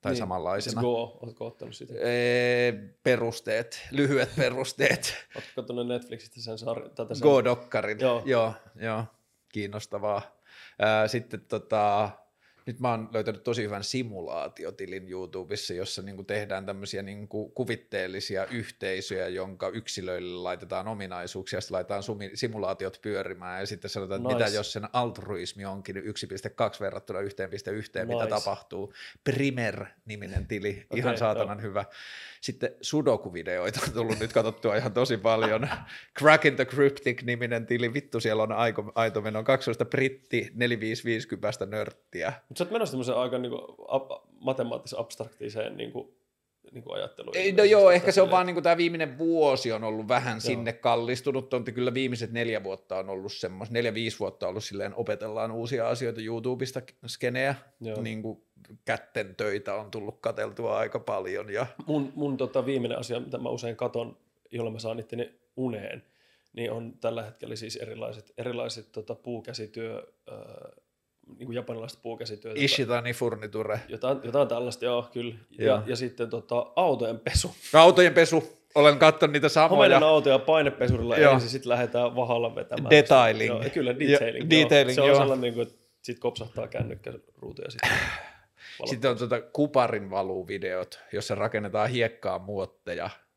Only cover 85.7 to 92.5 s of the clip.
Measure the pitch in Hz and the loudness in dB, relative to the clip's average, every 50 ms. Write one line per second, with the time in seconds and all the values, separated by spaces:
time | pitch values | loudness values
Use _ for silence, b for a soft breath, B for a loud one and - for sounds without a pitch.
85.7 | - _ _ _ _ _ _ - 120 - - 120 117 - 113 110 - 117 113 110 | -6 _ _ _ _ _ _ -10 -10 -4 -4 -4 -4 -4 -12 -10 -8 -8 -8 -6
86.7 | - 120 117 107 - - - - - - _ _ _ _ - - - - - - | -4 -4 -4 -4 -6 -10 -12 -14 -14 -14 _ _ _ _ -16 -16 -14 -12 -12 -12
87.7 | - - B B B B B B B B B B B B B B _ B B B | -8 -4 B B B B B B B B B B B B B B _ B B B
88.7 | B B - - 139 117 117 135 123 107 123 117 120 117 113 - _ - 147 147 | B B -6 -6 -4 0 0 0 0 0 0 -2 -2 -2 -4 -6 _ 0 0 2
89.7 | - 135 123 113 113 104 101 95 95 98 95 95 92 95 90 87 95 98 90 92 | 4 2 4 4 0 -4 -6 -4 -2 -2 -2 -2 -4 -6 -6 -6 -8 -6 -4 -4
90.7 | 90 92 90 - - - - - - 98 95 - 113 98 104 110 - 110 104 101 | -4 -4 -6 -8 -10 -20 -18 -8 -8 -6 -4 -4 -4 -2 -2 -2 -2 -4 -6 -2
91.7 | 92 107 107 117 123 123 117 113 117 - - 98 92 87 92 95 | -2 0 0 0 2 0 0 0 -2 -4 -6 -4 -4 -4 -6 -6